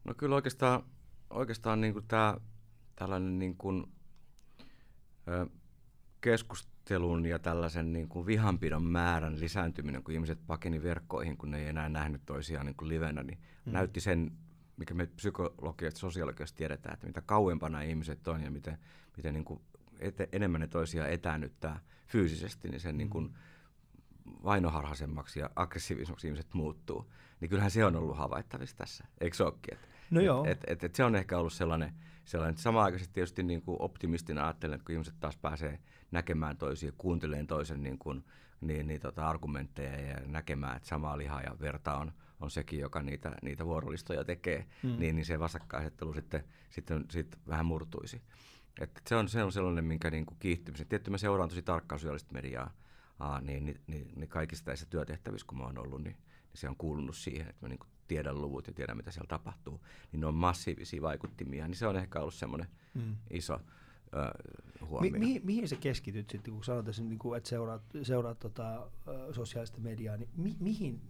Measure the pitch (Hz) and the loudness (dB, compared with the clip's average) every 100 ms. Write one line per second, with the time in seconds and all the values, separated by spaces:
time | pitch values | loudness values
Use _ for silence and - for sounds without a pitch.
0 | - - 143 139 135 - 127 123 - - | -8 -2 4 4 4 4 6 6 2 -12
1 | - - - - 123 113 113 110 110 104 | -16 -16 -6 -2 0 0 4 6 4 2
2 | 107 113 107 107 110 - - - - - | 2 6 6 4 -4 -14 -18 -20 -18 -6
3 | 95 95 92 92 92 90 98 92 - - | 0 2 2 2 0 0 0 0 -2 -10
4 | - - - - - - - - - - | -16 -16 -18 -20 -20 -18 -18 -18 -20 -20
5 | - - - 87 87 - - - - - | -20 -12 -2 0 0 -4 -18 -20 -20 -20
6 | - - 120 113 113 - - - - 95 | -20 0 4 4 2 -10 -12 -14 0 4
7 | 87 85 82 82 82 85 85 85 82 82 | 6 4 4 2 2 2 2 2 0 0
8 | 80 87 87 110 110 85 80 78 85 87 | -2 -2 2 6 6 6 4 4 4 6
9 | 87 85 80 78 80 104 85 76 73 65 | 6 4 2 0 0 2 0 0 -2 -4
10 | 69 80 80 80 - 80 87 80 80 80 | -2 0 0 -2 -2 -2 0 0 0 -2
11 | - 62 80 71 76 73 76 78 76 76 | -2 -2 0 -2 -2 -2 0 0 0 0
12 | 76 71 - 73 73 73 71 69 78 80 | 0 -2 -4 -6 -2 -2 -2 -4 -2 0
13 | 80 73 65 85 - - - 92 92 - | 2 0 -4 -10 -14 -12 -2 2 2 2
14 | 101 85 80 - - - - - 80 87 | 4 4 4 -2 -14 -20 -16 -8 -4 -2
15 | 85 - 104 - 87 - 76 80 80 78 | -2 -2 -2 0 -2 -2 -6 -2 -4 -2
16 | 92 85 73 60 73 - 78 71 - 78 | -4 -2 -2 -2 -8 -4 -4 -4 -6 -8
17 | - 82 - 104 95 80 78 78 76 80 | -8 -8 4 8 8 6 0 -2 0 0
18 | 80 73 - 82 73 71 78 80 - - | -2 -4 -2 -2 -2 -4 -6 -8 -10 -20
19 | - - 80 76 76 76 - - - - | -16 -6 -2 -2 -2 -8 -12 -20 -20 -6
20 | 95 - 90 98 101 82 80 85 80 82 | -4 -2 0 2 4 4 2 0 0 0
21 | 73 85 87 78 71 - 78 80 - - | 0 0 0 -2 -4 -6 -6 -6 -10 -20
22 | - 113 85 80 101 - 87 67 85 76 | 0 4 4 4 -4 -6 -6 -4 -2 0
23 | 73 92 78 - - - - - - - | 0 0 -2 -6 -18 -20 -20 -20 -20 -20
24 | - - - - 98 101 87 78 73 76 | -20 -20 -16 -4 4 6 6 4 0 -4
25 | 73 76 - 73 73 - 87 - - 69 | -4 -4 -4 -4 -2 0 0 0 -2 -2
26 | 78 - 82 73 - 92 76 78 - 80 | -4 -4 -4 -4 -2 0 0 -2 -6 -6
27 | - - - - 82 98 101 95 104 82 | -6 -16 -20 -6 2 4 6 8 8 6
28 | 82 69 69 - - 127 67 - - - | 2 0 0 -2 -4 -6 -8 -8 -10 -12
29 | - - 87 - 87 - - - - - | -16 -2 0 4 4 2 -6 -10 -12 -20
30 | - 165 185 131 147 - - 85 87 - | 4 8 8 6 4 2 0 -2 0 6
31 | 127 104 92 87 85 - 85 82 76 - | 8 6 4 4 2 2 2 4 2 -4
32 | - - - 85 80 82 117 113 101 90 | -14 -18 -4 2 2 2 4 6 6 4
33 | 92 98 87 - 90 85 90 87 92 - | -2 0 0 0 0 0 0 -2 -2 -2
34 | 85 82 80 73 78 80 80 71 - 82 | 0 0 0 0 0 0 -4 -4 -2 -2
35 | 80 - 76 - 76 78 78 76 - - | -2 -4 -6 -2 -2 0 -2 -4 -10 -20
36 | - 85 85 80 78 - 73 78 76 71 | -4 -2 2 2 0 0 -2 0 -4 -2
37 | 90 85 80 73 76 78 76 73 69 67 | 2 2 2 -2 0 0 0 -2 -4 -4
38 | 73 67 - - - - 78 76 76 76 | -4 -6 -8 -18 -20 -6 -2 0 0 -2
39 | 71 80 78 80 76 71 69 - 69 69 | -4 0 0 0 -2 -4 -4 -4 -4 -4
40 | 69 69 69 78 78 71 69 62 - 76 | -4 -6 -4 -4 -2 -2 -2 -4 -4 -2
41 | 76 73 71 69 65 - 73 71 78 71 | 0 -2 -2 -4 -6 -4 -4 -2 -2 -2
42 | 78 - - - 76 - 71 76 69 78 | -2 -6 -16 -8 -4 -2 -2 -2 -2 -2
43 | 69 71 78 - 67 71 82 80 - 80 | -4 -4 -6 -6 -6 -4 -2 0 -2 -4
44 | - 78 78 87 90 73 - - 127 117 | -2 -2 -2 -2 0 0 -2 -4 -2 2
45 | 82 80 80 80 82 82 - 69 78 - | 2 2 2 0 0 -2 -6 -4 -4 -4
46 | 80 76 - 76 69 - - - - 80 | -4 -4 -4 -4 -4 -12 -12 -10 -2 -2
47 | 69 85 76 - - 80 82 80 80 - | 0 -4 -4 -8 -4 0 2 0 -2 -6
48 | - 120 - - - - - - - - | -8 -10 -14 -20 -20 -20 -20 -8 -8 -8
49 | - 117 98 113 101 98 92 85 80 80 | 2 4 4 4 2 4 4 4 4 2
50 | 80 78 78 - 95 85 80 71 76 104 | 2 0 -2 -2 2 2 0 -8 -2 -2
51 | - 98 101 98 85 87 82 85 - 73 | 0 0 4 4 2 0 0 0 0 -4
52 | 78 73 - 65 65 62 65 - - - | -4 -4 -6 -8 -4 -4 -6 -10 -18 -20
53 | - - 71 69 69 69 73 71 - 76 | -20 -8 -4 -2 -2 -2 -2 -4 -6 -8
54 | 69 - 78 82 78 80 - 69 78 82 | -8 -8 -4 -2 -2 -4 -6 -6 -4 -4
55 | 71 80 - 50 - 65 64 64 67 67 | -2 -4 -6 -8 -8 -8 -6 -6 -6 -6
56 | 80 - - - - - - - 82 73 | -8 -10 -16 -20 -20 -8 -6 -4 -2 -2
57 | 67 78 - 67 78 - 58 64 - - | -4 -6 -6 -6 -8 -10 -10 -10 -12 -18
58 | - 78 71 71 71 65 - - 58 55 | -4 -2 -2 -2 -4 -4 -8 -6 -6 -6
59 | - - - 78 - - - - - - | -8 -10 -6 -6 -6 -12 -12 -12 -14 -20
60 | - 78 78 80 90 87 - 78 - 76 | -8 -2 2 4 4 4 -2 -4 -6 -2
61 | 78 73 - - 69 69 80 90 110 95 | -2 -2 -6 -8 -6 -4 -4 0 0 2
62 | 92 80 76 - - 71 87 - - - | 0 -2 -4 -4 -4 -4 -6 -10 -10 -6
63 | 113 107 - 87 - 60 - - - - | -4 -4 -4 -6 -2 -4 -6 -18 -20 -20
64 | - - 69 - - - - - 76 76 | -6 -2 -2 -4 -10 -16 -16 -12 -4 2
65 | 190 - 233 262 190 220 185 175 143 123 | 2 4 2 2 0 0 0 0 0 0
66 | - 110 104 101 110 107 107 123 110 104 | -2 -6 -6 -8 -8 -6 -2 -2 -2 -4
67 | 113 110 120 117 - 120 113 110 107 151 | -4 -4 -2 -4 -2 -2 -2 -6 -8 -6
68 | 127 127 117 113 113 117 113 113 113 - | 0 2 0 -4 -6 -6 -6 -6 -8 -10
69 | - 135 135 123 113 120 113 110 113 110 | -8 -8 -6 -6 -4 -4 -6 -6 -6 -4
70 | 107 107 120 170 190 - 180 220 160 117 | -4 -4 -4 -2 -2 0 0 0 0 -4
71 | - | -8